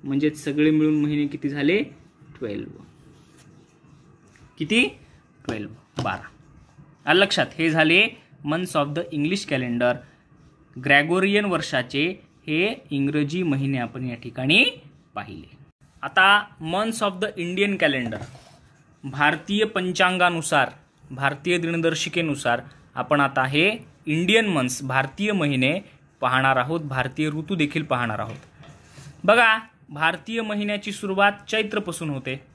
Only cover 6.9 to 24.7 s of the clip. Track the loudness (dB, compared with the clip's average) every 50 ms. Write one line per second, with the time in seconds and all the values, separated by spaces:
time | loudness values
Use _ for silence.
6.9 | _ _ _ 2 4 4 4 2 2 -2 -2 -2 -2 -2 -2 0 4 4 4 6
7.9 | 6 4 4 2 -2 -12 -20 _ -20 _ -6 -4 -2 -2 -2 -2 0 0 0 0
8.9 | -2 -6 -6 -4 -4 -2 -2 -2 -2 -4 -4 -2 -2 -2 -2 -2 -2 0 2 0
9.9 | 0 -2 -8 -18 _ _ _ _ _ _ -20 -20 _ _ _ _ -18 -10 0 4
10.9 | 4 4 4 4 2 2 2 4 2 2 2 2 -2 -2 -2 -2 -2 -2 -2 -2
11.9 | -2 -2 -2 -2 -4 -8 -16 _ _ _ _ -4 -2 0 0 -2 -2 -6 -10 -6
12.9 | -2 -2 -2 0 0 0 -2 0 -2 -2 0 0 0 0 0 -2 -2 -2 -4 -6
13.9 | -8 -8 -8 -8 -8 -10 -12 -12 -8 -4 0 4 4 4 4 2 -2 -8 -20 -20
14.9 | _ _ _ _ _ -10 -10 -10 -14 -16 -16 -20 -20 -20 -20 _ _ _ _ _
15.9 | _ -12 -12 0 4 6 8 8 8 6 4 -2 -14 -12 -8 -4 -2 -2 -2 -2
16.9 | -2 -2 -2 -2 -2 -2 -6 -6 -4 -6 -6 -4 0 0 0 0 2 2 2 2
17.9 | 2 0 -2 -4 -6 -8 -10 -12 -16 -20 -20 -20 -20 -20 -20 _ _ _ _ _
18.9 | _ _ -14 -10 0 2 2 2 2 0 -4 -4 0 0 0 0 0 -2 -2 -2
19.9 | 0 2 2 2 4 4 2 2 2 0 -2 0 2 2 2 0 -2 -16 _ _
20.9 | _ _ -20 -16 -10 -2 -2 -2 -2 -2 -2 -2 -2 0 0 -2 -2 0 0 0
21.9 | 0 0 -6 -4 -2 -2 -2 -2 -2 -2 0 0 0 0 -2 -12 -20 -20 -20 -14
22.9 | _ -8 -2 0 2 2 2 2 2 0 0 2 2 2 2 2 0 -2 -10 -18
23.9 | -20 _ -6 -4 -2 0 2 4 4 4 4 2 0 0 0 -2